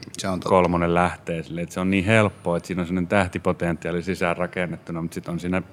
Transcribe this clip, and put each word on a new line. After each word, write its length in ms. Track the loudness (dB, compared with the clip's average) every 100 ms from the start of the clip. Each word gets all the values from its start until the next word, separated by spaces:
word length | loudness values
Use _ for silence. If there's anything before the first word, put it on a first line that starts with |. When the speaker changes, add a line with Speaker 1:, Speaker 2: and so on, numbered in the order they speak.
| -16 -8
Speaker 1:
se 100 | -4
on 120 | -4
totta. 80 | 4
Speaker 2:
kolmonen 460 | 4 6 4 2
lähtee 480 | 4 2 0 -6 -6
silleen, 200 | -6 -8
että 100 | -6
se 80 | -4
on 100 | 0
niin 140 | 2
helppoa, 520 | 4 4 4 0 -2 -2
että 100 | -2
siinä 160 | -4
on 40 | -2
sellainen 220 | -2 2
tähtipotentiaali 960 | 2 2 0 -2 0 0 -2 -2 -4
sisään 340 | -4 -2 0 0
rakennettuna, 680 | -2 -2 -4 -6 -8 -6
mut 100 | -6
sit 160 | -8 -8
on 120 | -6
siinä 220 | -2 -4 -4